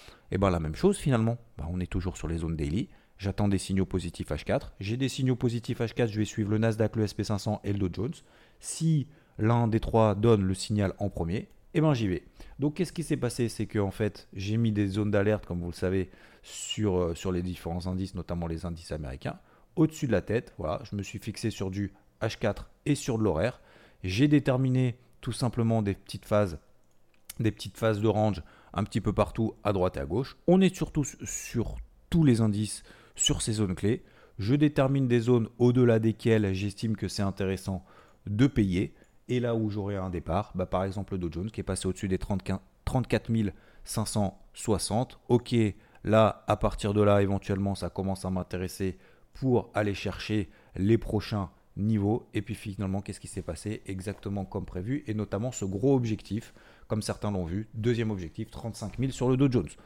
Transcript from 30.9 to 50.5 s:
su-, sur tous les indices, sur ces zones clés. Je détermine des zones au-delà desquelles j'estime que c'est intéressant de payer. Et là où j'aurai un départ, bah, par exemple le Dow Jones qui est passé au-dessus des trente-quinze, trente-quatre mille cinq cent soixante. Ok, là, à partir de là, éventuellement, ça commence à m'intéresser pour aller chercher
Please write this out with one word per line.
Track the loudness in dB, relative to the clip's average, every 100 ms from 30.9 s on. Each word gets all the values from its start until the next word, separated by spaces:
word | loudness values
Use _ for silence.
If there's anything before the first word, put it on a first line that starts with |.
| -2
su-, | -4 -6 -12
sur | -10 -6 -4 -4 -6 -12 -20 _
tous | 4
les | 6 6
indices, | 4 2 -4 -6 -14 -20 -20 2
sur | 4 4
ces | 0
zones | 0 0
clés. | 2 0 0 -4 -20 -18 -4
Je | 0
détermine | 4 4 4 2 2 4
des | 4
zones | 4 4 2 2
au-delà | 4 6 6 6
desquelles | 4 2 2 4 4
j'estime | 0 -4 -4 -4 -2
que | -4
c'est | -2
intéressant | -2 -2 -2 -2 -4 -6 -8 -20 -20 _ -6
de | 2 2
payer. | 4 2 2 -2 -6 -20 _ -4
Et | -2
là | 0 0
où | -2
j'aurai | -2 -4 -4
un | -4
départ, | -6 -2 -2 -2
bah, | -4 -2
par | 0
exemple | -2 -4 -6
le | -6
Dow | -4
Jones | -4 -6
qui | -6
est |
passé | -6 -4 -4
au-dessus | -4 -2
des | -2
trente-quinze, | -2 -4 -2 -6 -8 _ -4
trente-quatre | -2 0 0 0
mille | 0 0 -4 -16 -20
cinq | -8 -4 -2
cent | 0 -2 -4 -16
soixante. | -8 -2 0 0 -2 -2 -8 2
Ok, | 2 4 2 2 -2 -14 -8
là, | 4 6 6 4 -2
à | 0
partir | 0 0 0
de | 4
là, | 6 6
éventuellement, | 4 0 -2 -2 -2
ça | -4 -6
commence | -4 -4 -4 -4
à |
m'intéresser | -4 -4 -6 -6 -4 -4 -4 -14 -20 -20
pour | -4 2 2 2
aller | 0 0 -2
chercher | -4 -6 -2 -2 -2